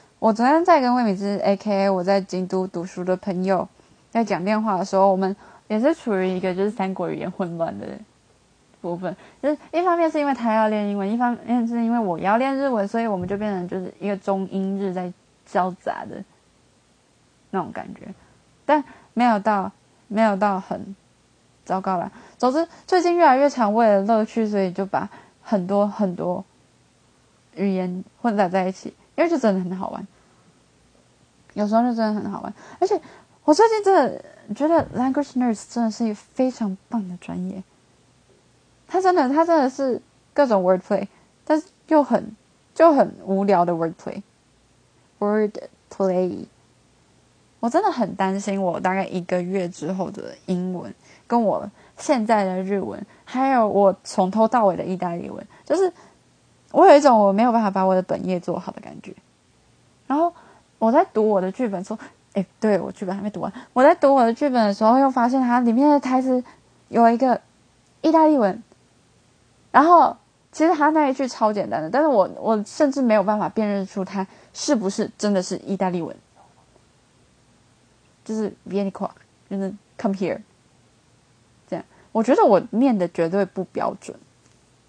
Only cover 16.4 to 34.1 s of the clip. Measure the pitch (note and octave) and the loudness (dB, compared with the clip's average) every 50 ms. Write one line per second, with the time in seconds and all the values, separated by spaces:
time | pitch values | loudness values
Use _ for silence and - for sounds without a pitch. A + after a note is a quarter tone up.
16.4 | _ _ _ _ _ _ _ _ _ _ _ _ _ _ _ _ _ _ _ _ | _ _ _ _ _ _ _ _ _ _ _ _ _ _ _ _ _ _ _ _
17.4 | _ _ - F#3+ D#3 - - - - - - - - - F#3+ _ _ _ _ _ | _ _ -6 -6 -6 -6 -10 -12 -14 -14 -16 -18 -18 -20 -20 _ _ _ _ _
18.4 | _ _ _ _ _ - D4 D4+ C4+ - - - - _ - A#3 A#3+ A#3+ A3 G3+ | _ _ _ _ _ 0 0 0 0 -4 -14 -20 -16 _ -2 0 2 2 2 0
19.4 | G3 A3 G#3 G3 F#3 G3 - _ _ _ _ _ _ - G3+ G#3+ A3+ G#3+ G3+ F#3+ | 0 0 0 -2 -2 -6 -10 _ _ _ _ _ _ -6 0 2 2 2 2 2
20.4 | G#3 G#3 G3 F#3 - - F3+ E3 - F#3+ G3 _ _ _ _ _ _ _ _ _ | 0 -2 -2 -4 -6 -8 -10 -10 -12 -14 -16 _ _ _ _ _ _ _ _ _
21.4 | _ _ _ _ _ - F3+ F#3+ F#3+ F#3+ F#3+ F3 F3+ G3 - - - - _ - | _ _ _ _ _ -6 -6 -4 -4 -4 -4 -4 -4 -8 -10 -16 -20 -18 _ -2
22.4 | B3 B3+ C4 D#4+ E4+ - - - _ - F#4+ F4+ E4 F4 E4+ F4 E4+ C#4+ B3+ C4 | -2 0 0 0 -2 -4 -8 -12 _ 0 2 2 2 2 4 6 6 6 6 6
23.4 | C#4+ C#4+ C4+ B3+ A3+ G3+ G#3 A#3 A#3+ G#3+ G3+ G3 G3 G#3 A#3 G#3+ G#3+ - - A#3 | 4 2 2 2 0 2 2 4 4 4 4 4 2 2 2 2 0 -2 -2 -2
24.4 | A3 G#3 G#3 G3+ F#3+ F3+ F3 - G3 G3 - C3+ - - - - - _ _ _ | -2 0 0 0 -2 -2 -2 -4 -6 -4 -4 -4 -4 -6 -12 -18 -20 _ _ _
25.4 | - - A3 F#3+ F3 F#3 G3+ G3+ G3+ G#3 G3+ - G#3 F#3 F3 D#3+ E3 F3 F3+ F#3+ | -6 -2 -2 -2 0 0 0 0 0 0 0 -2 -2 -2 -2 -4 -4 -4 -6 -6
26.4 | F#3+ _ _ _ _ _ _ _ _ _ _ _ _ _ _ _ _ _ _ _ | -8 _ _ _ _ _ _ _ _ _ _ _ _ _ _ _ _ _ _ _
27.4 | _ _ - G#3+ G3 G3+ F#3+ F#3 F#3 F3+ F3+ F#3 - _ _ _ - A#3+ G3+ G#3 | _ _ -8 -4 -2 -2 -2 -2 -4 -6 -6 -8 -12 _ _ _ -4 -2 0 0
28.4 | G3 E3+ F#3 F#3+ F3+ F#3 F#3+ - - - - _ _ _ - - D#4+ E4+ E4+ C4+ | 0 0 0 0 -2 -2 -4 -8 -12 -16 -18 _ _ _ -2 -2 0 0 0 0
29.4 | B3+ G#3+ F#3 F#3+ F3+ F3 F#3+ F#3 - - - - G3+ - _ _ _ _ _ _ | 0 0 0 0 -2 -6 -8 -8 -10 -10 -10 -12 -14 -16 _ _ _ _ _ _
30.4 | _ _ _ _ _ _ _ _ _ _ _ _ _ _ _ _ _ _ _ _ | _ _ _ _ _ _ _ _ _ _ _ _ _ _ _ _ _ _ _ _
31.4 | _ _ - G3+ G#3 G3+ A3 A3+ A#3+ B3 A#3 A3+ A3 A3 G#3+ G3+ G3+ G3+ G3+ - | _ _ -6 -4 -2 0 2 2 2 2 0 -2 -2 -2 -2 -4 -6 -8 -8 -8
32.4 | - - - - - - - - F4+ G4 G#4 E4 - - - - _ _ _ _ | -10 -12 -14 -14 -20 -12 -6 -2 -2 0 0 -2 -4 -8 -20 -20 _ _ _ _
33.4 | - D4 D4+ E4+ A4+ A4+ A4 G#4+ G4+ F#4+ F#4+ E4+ C4 - | 2 2 4 6 4 4 4 2 2 4 4 4 4 2